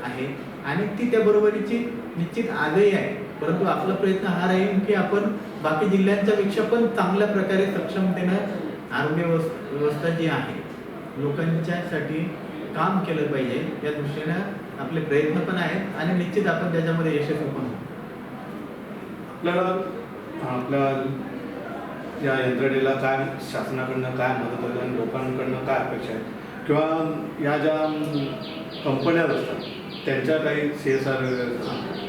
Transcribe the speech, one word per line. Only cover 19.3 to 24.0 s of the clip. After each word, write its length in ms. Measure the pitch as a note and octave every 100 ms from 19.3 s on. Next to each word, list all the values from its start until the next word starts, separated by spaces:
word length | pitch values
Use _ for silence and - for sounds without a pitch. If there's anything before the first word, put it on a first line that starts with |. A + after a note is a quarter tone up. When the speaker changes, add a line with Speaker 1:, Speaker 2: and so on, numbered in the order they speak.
Speaker 2:
आपल्याला, 280 | - E3+ F3+ F#3 F#3 - - - - - -
आपल्या 600 | B2+ B2+ B2+ C#3 C#3 C3+ C3+ C3+ - - - - - - - - - - C#3
या 220 | C3 B2+
यंत्रणेला 440 | B2 C3+ C3+ C3+
काय 340 | C3+ C3 C3+ C3+ - -
शासनाकडनं 600 | - - C3 B2+ C3